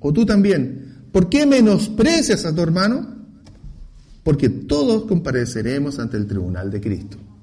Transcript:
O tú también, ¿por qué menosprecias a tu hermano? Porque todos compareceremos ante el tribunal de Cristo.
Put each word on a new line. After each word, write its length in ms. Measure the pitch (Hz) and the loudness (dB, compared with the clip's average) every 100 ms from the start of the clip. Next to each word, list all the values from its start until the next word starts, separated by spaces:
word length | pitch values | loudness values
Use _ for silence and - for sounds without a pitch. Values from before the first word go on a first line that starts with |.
O 120 | 143 | 0
tú 140 | 151 220 | 0 4
también, 800 | 208 196 180 123 - - - - | 4 4 2 -2 -6 -14 -20 -2
¿por 160 | 196 180 | 0 2
qué 180 | 285 294 | 2 4
menosprecias 960 | 269 220 190 - - 233 330 277 208 | 6 6 4 0 0 2 2 2 0
a 100 | 170 | 0
tu 60 | 156 | -2
hermano? 560 | 170 170 202 254 - - - - - - - - - - - - | 0 0 0 -2 -6 -14 -20 -20 -20 -20 -20 -18 -20 -20 -20 -8
Porque 260 | - 143 131 | -2 2 0
todos 560 | - - 294 269 220 | -2 -4 0 2 0
compareceremos 920 | - 175 - 127 120 113 107 139 143 139 | 0 -2 0 -4 -4 -4 -4 -2 -4 -6
ante 180 | 117 107 | -6 -4
el 100 | 101 | -4
tribunal 440 | 101 90 92 95 | -4 -4 -6 -6
de 100 | 104 | -6
Cristo. 360 | 107 92 - - - - | -4 -6 -8 -16 -20 -20